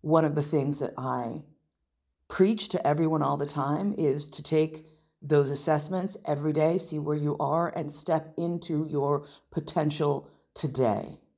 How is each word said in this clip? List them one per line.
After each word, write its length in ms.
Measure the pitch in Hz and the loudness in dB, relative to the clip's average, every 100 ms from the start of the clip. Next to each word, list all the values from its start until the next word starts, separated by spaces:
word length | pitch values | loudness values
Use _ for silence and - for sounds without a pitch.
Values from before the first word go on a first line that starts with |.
one 220 | 156 160 | 6 4
of 100 | 156 | 6
the 80 | 151 | 2
things 360 | 147 156 139 143 | 0 0 0 -2
that 140 | 135 - | -4 -4
I 460 | 131 127 117 156 - _ _ _ _ _ _ _ _ | -4 -4 -4 -8 -12 _ _ _ _ _ _ _ _
preach 400 | - 190 220 - | 4 4 4 -2
to 180 | - 135 | -2 0
everyone 360 | 151 160 156 | 2 2 2
all 160 | 139 143 | 0 0
the 80 | 143 | -2
time, 480 | 151 135 151 202 202 | -2 -2 0 -2 0
is 320 | 151 143 147 | 0 0 -4
to 140 | - | -12
take 440 | - 156 156 156 - _ _ _ | 0 2 2 -2 -18 _ _ _
those 300 | 139 147 139 | 2 4 4
assessments 680 | 139 - 151 147 185 190 - | 0 0 0 0 -2 -2 -6
every 280 | - 143 151 | -4 -2 0
day, 260 | 151 156 180 | 2 2 2
see 200 | 170 151 | -2 -6
where 180 | 147 151 | -2 0
you 200 | 147 147 | -2 -2
are, 300 | 143 160 170 | 0 0 0
and 220 | - 147 | -2 -6
step 420 | 147 - 160 156 - | -8 0 0 0 -4
into 500 | 170 170 - 151 156 | -4 -4 -2 -2 0
your 380 | 151 139 143 147 - _ | 0 2 0 -2 -20 _
potential 800 | - 147 - 151 151 147 139 - _ _ | -8 -4 0 0 0 0 0 -4 _ _
today. 640 | - 151 123 123 104 - - _ | -6 -4 2 2 2 -4 -14 _